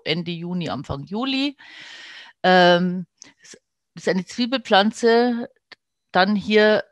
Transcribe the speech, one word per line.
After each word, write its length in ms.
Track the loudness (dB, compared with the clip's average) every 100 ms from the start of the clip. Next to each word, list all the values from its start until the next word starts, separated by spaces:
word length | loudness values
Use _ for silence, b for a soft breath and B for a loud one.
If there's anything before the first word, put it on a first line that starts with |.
| -4
Ende 260 | -6 -6
Juni, 380 | -8 -8 -6 -6
Anfang 340 | -8 -10 -12
Juli. 540 | -10 -8 -4 -4 -4 -8 B B B B B B B _
Ähm, 640 | 2 4 4 4 0 -4 -10 _ B B
das 160 | -20 -20 _ _ _ -8
ist 120 | -4
eine 180 | -4 -4
Zwiebelpflanze. 1200 | -6 -4 -4 2 2 4 0 2 2 2 -2 -8 _ _ -20 _ _ _
Dann 240 | 0 0 0
hier, 480 | 0 2 4 2 -2